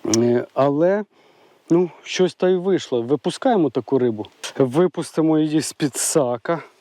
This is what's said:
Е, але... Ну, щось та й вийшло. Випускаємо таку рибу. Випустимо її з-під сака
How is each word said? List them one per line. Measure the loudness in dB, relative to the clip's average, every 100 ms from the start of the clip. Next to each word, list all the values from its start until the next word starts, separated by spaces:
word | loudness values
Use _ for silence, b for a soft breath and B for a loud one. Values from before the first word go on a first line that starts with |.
| -2 0
Е, | 2 0 -2
але... | 0 0 2 0 0 -4 b b b b b 0
Ну, | 0 0 -6
щось | -10 0 0
та | 2 0
й | 2
вийшло. | 0 -2 -2 -4
Випускаємо | 0 -2 -2 -2 0 2 2
таку | -2 -2 0
рибу. | 0 -2 -10 -12 -12 -2
Випустимо | 0 2 0 -2 -6 -2 2 2
її | 2 -2
з-під | -2 -4 -4 -4
сака | -2 0 0 -4 -4 -6 B B